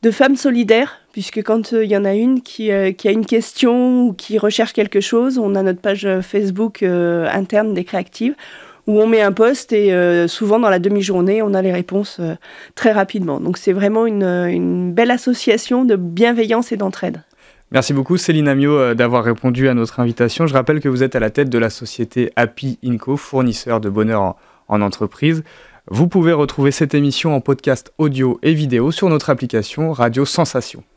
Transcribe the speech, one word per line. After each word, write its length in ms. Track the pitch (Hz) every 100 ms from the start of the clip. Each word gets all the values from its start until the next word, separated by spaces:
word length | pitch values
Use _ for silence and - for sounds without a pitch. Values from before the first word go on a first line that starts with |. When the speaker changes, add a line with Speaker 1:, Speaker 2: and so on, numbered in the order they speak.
Speaker 1:
de 80 | 226
femmes 260 | 214 277 269
solidaires, 600 | 285 240 214 220 277 - _
puisque 280 | - 185 -
quand, 300 | 208 226 214
euh, 120 | 233
il 60 | 220
y 60 | 202
en 100 | 202
a 80 |
une 280 | 202 233 262
qui, 300 | 247 - 220
euh, 180 | 196 190
qui 160 | 185 220
a 60 |
une 140 | 214 208
question 800 | 226 226 - 247 240 247 247 247
ou 60 |
qui 240 | 185 - 214
recherche 360 | 202 208 226
quelque 280 | - 202 202
chose, 380 | 196 233 254 262
on 160 | 208
a 80 | 196
notre 180 | 190 180
page, 240 | 202 196
euh, 160 | 196 185
Facebook, 640 | 185 202 202 185 226 -
euh, 460 | 190 175 175 170 165
interne 420 | - 196 208 220
des 100 | 190
Créactives, 500 | 180 196 180 - 226 294 - - - - -
où 120 | 214
on 80 | 220
met 120 | 226
un 120 | 208
post 400 | 185 226 269 -
et, 200 | 220 202
euh, 360 | 180 175 175 170
souvent 320 | - 208 214
dans 80 | 226
la 100 | 185
demi-journée, 640 | 180 202 190 185 180 208
on 120 | 214
a 80 | 196
les 100 | 190
réponses, 460 | 180 180 190 202 -
euh, 160 | 165 - - - - -
très 160 | 233
rapidement. 480 | 208 196 214 175 143
Donc 180 | - 185
c'est 140 | -
vraiment 340 | 190 202 220 226
une, 160 | 208
une 720 | 190 180 175 175 180 180 180
belle 180 | 175 240
association 760 | 247 262 247 - 220 - 247
de 120 | 262 202
bienveillance 760 | 180 170 233 240 220 226 240
et 60 | 220
d'entraide. 480 | 196 - 180 160 - _ _ _ _
Speaker 2:
Merci 200 | 131 131
beaucoup 240 | 139 131 180
Céline 300 | - 160 147
Amiot, 320 | 135 143 147
euh, 160 | 127
d'avoir 300 | 117 120 123
répondu 440 | 113 113 131 123 135
à 60 |
notre 240 | 123 113 -
invitation. 480 | 120 117 120 - 165
Je 80 |
rappelle 240 | 135 120 156
que 100 | 143
vous 140 | 127
êtes 140 | 131 127
à 20 |
la 100 | 110
tête 180 | 101 143
de 100 | 120
la 120 | 113
société 600 | - 117 - 113 - 120 -
Happy 420 | 120 - 139 120
Inco, 320 | 127 120 - 143
fournisseur 640 | - 135 127 104 - 113
de 80 | 107
bonheur 340 | 101 110 110
en, 140 | 95 87 _ _ _
en 120 | 104
entreprise. 600 | 101 - 107 - 147 160 156 - - - -
Vous 180 | 101 175
pouvez 260 | 190 165
retrouver 380 | 165 143 - 139
cette 240 | 135 147
émission 400 | 147 143 135 170
en 60 | 143
podcast 520 | 120 135 - 131 - _
audio 400 | 156 131 131 120
et 100 | 147
vidéo 380 | 160 147 120 131
sur 160 | 165 196
notre 220 | 151 -
application 600 | 131 123 113 104 - 160
Radio 340 | 139 120 117
Sensation. 600 | 139 - 165 127 - - -